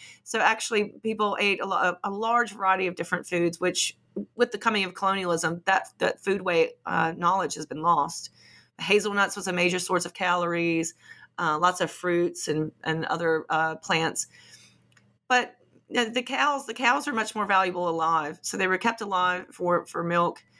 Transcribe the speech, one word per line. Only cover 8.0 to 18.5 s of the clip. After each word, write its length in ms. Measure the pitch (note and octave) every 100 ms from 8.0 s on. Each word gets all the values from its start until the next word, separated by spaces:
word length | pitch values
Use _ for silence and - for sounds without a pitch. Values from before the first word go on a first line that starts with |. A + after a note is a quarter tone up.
| D3+ - - _ - - _ -
Hazelnuts 560 | E3 G#3 G#3 G3+ G3
was 140 | G#3 F#3
a 40 |
major 280 | F3+ F3+ F3+
source 240 | F3 F3+
of 100 | E3+
calories, 800 | - F3+ F3+ F3 E3+ E3+ E3 D#3+ - - - - -
uh, 200 | E3+ D3+
lots 200 | F3 F3+
of 100 | E3
fruits 560 | - F3+ F3 F3 E3+ -
and, 240 | D#3 D#3 -
and 200 | - D#3+ -
other, 380 | E3 E3+ D#3+ -
uh, 240 | D#3+ D#3+ D#3+
plants. 520 | - E3+ D#3+ - - - - - - _ _ _ _ _ -
But 280 | B3 - - _ _ -
the, 140 | - A3+
the 160 | B3
cows, 420 | B3 C4 C#4+ C#4 C4
the 80 |
cows 340 | A3+ B3 C#4 D4
are 40 |
much 220 | A3+ G#3+
more 100 | G#3+
valuable 440 | G3+ G3 F#3+ F3+ F3
alive. 500 | E3 D#3+ E3 D3+ E3+
So 140 | -